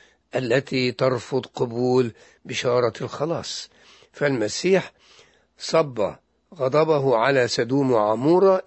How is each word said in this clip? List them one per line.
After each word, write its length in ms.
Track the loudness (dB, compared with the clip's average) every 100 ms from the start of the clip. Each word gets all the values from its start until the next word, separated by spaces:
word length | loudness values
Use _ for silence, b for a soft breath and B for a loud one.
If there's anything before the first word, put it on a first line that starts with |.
| b b _
التي 580 | -4 0 -2 -2 -2 -2
ترفض 540 | 0 -2 -2 -4 -6 -6
قبول 640 | -6 -6 -2 0 2 0 -4 b b
بشارة 480 | -12 -6 0 0 0 -2
الخلاص. 720 | -10 -6 -6 -6 -8 -12 -14 b b b b
فالمسيح 800 | -4 -2 0 -2 -2 0 0 0 _ b b b b b _
صب 560 | -2 0 0 -2 -4 -6 _ _ _
غضبه 640 | -6 0 2 2 2 2 2
على 320 | 4 2 2
سدوم 440 | 0 0 0 2
وعمورة 720 | 2 2 2 2 4 4 2